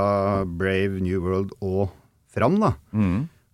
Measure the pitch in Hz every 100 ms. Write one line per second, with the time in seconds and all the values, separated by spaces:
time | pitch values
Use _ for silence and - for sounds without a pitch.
0 | 101 101 98 98 95 85 95 95 98 95
1 | 90 95 87 95 98 - 98 95 98 -
2 | _ _ _ - 113 196 208 - - 107
3 | 98 90 160 - _